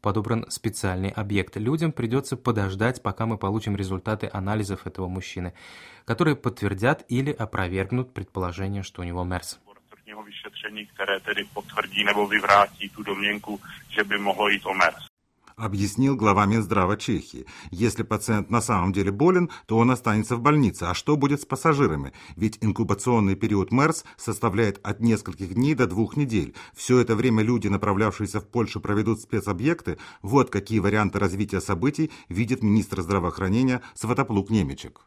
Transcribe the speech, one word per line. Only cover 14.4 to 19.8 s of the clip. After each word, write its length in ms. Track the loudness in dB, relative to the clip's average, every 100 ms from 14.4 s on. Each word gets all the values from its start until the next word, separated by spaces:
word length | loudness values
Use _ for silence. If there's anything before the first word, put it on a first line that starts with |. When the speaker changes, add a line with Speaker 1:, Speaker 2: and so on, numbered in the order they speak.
| 0
Speaker 2:
jít 180 | 0 -2
o 80 |
mers. 320 | 2 2 0 -18 _ _ _ -20 -8
Speaker 3:
Объяснил 600 | -4 -2 -2 2 0 4
глава 300 | 4 4 4
Минздрава 500 | 2 2 2 2 0
Чехии. 500 | -2 -4 -4 -16 -18 -18 -14
Если 320 | 0 0 0
пациент 480 | -4 -2 0 0 2
на 100 | 0
самом 320 | 2 2 2
деле 200 | 2 0
болен, 380 | 4 4 4 2 -4 0
то 120 |
он 120 | 4